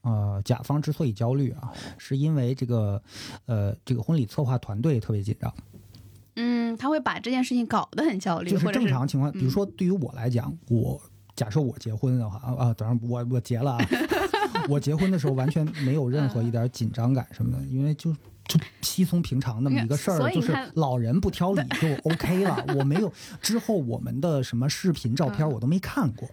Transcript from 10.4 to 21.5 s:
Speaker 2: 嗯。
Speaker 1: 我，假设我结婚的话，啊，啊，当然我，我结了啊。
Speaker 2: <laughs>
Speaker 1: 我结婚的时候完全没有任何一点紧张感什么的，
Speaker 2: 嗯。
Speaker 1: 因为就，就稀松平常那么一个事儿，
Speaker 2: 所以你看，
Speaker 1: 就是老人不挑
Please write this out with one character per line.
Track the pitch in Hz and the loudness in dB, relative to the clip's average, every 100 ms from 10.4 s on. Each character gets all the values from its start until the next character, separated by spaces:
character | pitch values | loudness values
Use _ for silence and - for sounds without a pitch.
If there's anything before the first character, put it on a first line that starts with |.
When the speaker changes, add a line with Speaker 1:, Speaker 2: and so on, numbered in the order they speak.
| - 165 - | -2 -10 0
Speaker 2:
嗯。 | 117 | 0
Speaker 1:
我， | - - - - - | 2 -4 -10 -20 -18
假 | - 113 | -6 -2
设 | 151 | 0
我 | 135 - | 0 -4
结 | 117 | -6
婚 | 107 131 127 | -2 0 0
的 | 107 | -2
话， | 95 | -6
啊， | 120 127 120 | -6 0 2
啊， | |
当 | 110 107 | 2 0
然 | 120 | 0
我， | 117 120 120 | 0 -2 0
我 | 123 | -2
结 | - 117 | 0 0
了 | 139 | 0
啊。 | 123 - 359 320 403 | 2 2 2 2 0
Speaker 2:
<laughs> | 381 415 403 - 403 | 2 0 0 0 0
Speaker 1:
我 | 143 | 0
结 | 139 | 0
婚 | 156 190 | 2 2
的 | 185 | 2
时 | 143 | 2
候 | |
完 | 131 131 | 2 2
全 | 160 151 160 | 2 0 0
没 | 131 | 0
有 | 151 123 | 2 2
任 | 139 135 | 2 2
何 | 120 | 0
一 | 117 | 0
点 | 117 123 | 2 0
紧 | - 110 | 0 -4
张 | 110 120 | 0 2
感 | 135 117 | 2 0
什 | - | -4
么 | 117 | -2
的， | 127 | -2
Speaker 2:
嗯。 | 135 | -4
Speaker 1:
因 | 131 | 0
为 | 143 | 0
就， | 147 165 151 - - - | 0 -2 -4 -8 -18 0
就 | 160 - - | 0 0 -8
稀 | - - | -4 2
松 | 185 175 | 2 2
平 | 165 127 | 2 0
常 | 131 110 | -2 0
那 | 139 | 2
么 | 131 | 2
一 | 113 | 2
个 | 143 | 0
事 | - | 2
儿， | 165 | 2
Speaker 2:
所 | 143 | 2
以 | 370 | 2
你 | |
看， | - - | 2 0
Speaker 1:
就 | - | 0
是 | |
老 | 160 143 127 | 0 0 2
人 | 113 160 | 2 2
不 | 190 | 2
挑 | - - | 0 0